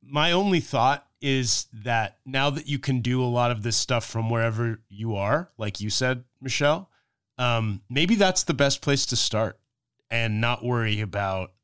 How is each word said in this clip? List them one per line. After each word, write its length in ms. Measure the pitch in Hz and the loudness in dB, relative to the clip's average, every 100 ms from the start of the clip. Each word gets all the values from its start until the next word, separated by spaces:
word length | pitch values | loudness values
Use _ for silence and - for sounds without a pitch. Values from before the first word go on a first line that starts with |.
my 300 | - 147 160 | -2 0 4
only 280 | 175 202 175 | 4 4 2
thought 460 | - 131 123 143 _ _ | 2 2 4 2 _ _
is 440 | 127 135 120 - - | -2 0 0 -2 -4
that 460 | 113 107 117 104 _ - | -10 -2 0 -2 _ -6
now 240 | 135 143 | 0 0
that 180 | 139 - | -2 -4
you 100 | 139 | -4
can 220 | - 127 | 0 0
do 220 | 120 127 | 2 0
a 20 | |
lot 260 | 123 120 120 | 2 2 2
of 120 | 117 | 0
this 160 | 110 110 | -2 -2
stuff 260 | - 123 | 0 -2
from 240 | - 117 113 | -2 -4 -2
wherever 520 | 117 113 110 117 113 _ | 0 0 0 -4 -4 _
you 260 | 101 113 104 | -10 -6 -2
are, 340 | 101 147 175 - | 0 0 -2 -8
like 240 | 107 104 | -8 -6
you 80 | 104 | -4
said, 360 | - 127 127 123 _ | 0 0 -2 -8 _
Michelle, 480 | 135 - 143 160 196 _ _ _ _ - | -6 0 2 0 -4 _ _ _ _ -4
um, 440 | 123 117 110 101 _ | 0 0 0 -4 _
maybe 280 | 127 175 214 | 0 2 4
that's 260 | 190 185 | 4 2
the 100 | - | -2
best 300 | 131 139 - | 2 2 2
place 240 | - 139 - | 0 0 0
to 100 | 117 | -2
start 440 | - - 85 - _ _ _ _ _ | 0 0 -2 -4 _ _ _ _ _
and 300 | 117 113 107 | -2 0 0
not 240 | 117 120 | 0 0
worry 360 | 117 123 110 107 | 0 0 0 -2
about 520 | 107 101 98 95 92 _ | -2 -2 -2 -4 -6 _